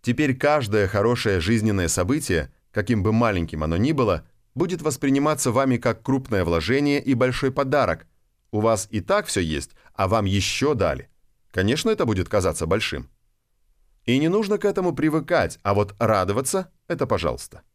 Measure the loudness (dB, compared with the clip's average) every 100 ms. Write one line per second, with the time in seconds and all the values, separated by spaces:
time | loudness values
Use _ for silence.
0 | -2 0 0 2 2 2 2 0 2 2
1 | 2 2 0 0 2 2 2 2 0 0
2 | 0 -2 0 -2 -2 _ _ -6 0 0
3 | 2 2 2 0 -4 -4 -2 0 0 2
4 | 0 0 -6 _ _ -4 -4 -2 -4 -2
5 | 0 2 0 0 0 2 2 0 0 -2
6 | -2 -2 0 0 2 0 2 0 2 0
7 | 0 2 0 0 -2 -2 0 2 0 -2
8 | -8 _ _ _ _ 0 2 0 -2 -6
9 | 0 -2 0 -4 -2 -4 -8 -18 -18 -4
10 | 0 2 2 0 0 0 0 2 0 -2
11 | -10 _ _ _ _ -2 0 0 0 0
12 | 0 0 0 0 0 -2 -2 -2 -2 -8
13 | -12 _ _ _ _ _ _ _ _ _
14 | -2 0 2 0 0 -2 -2 0 -2 0
15 | 0 0 0 0 0 -4 0 0 0 -2
16 | 0 2 2 -2 -2 -4 -4 _ _ -6
17 | -2 0 -2 -6 -12 -20 _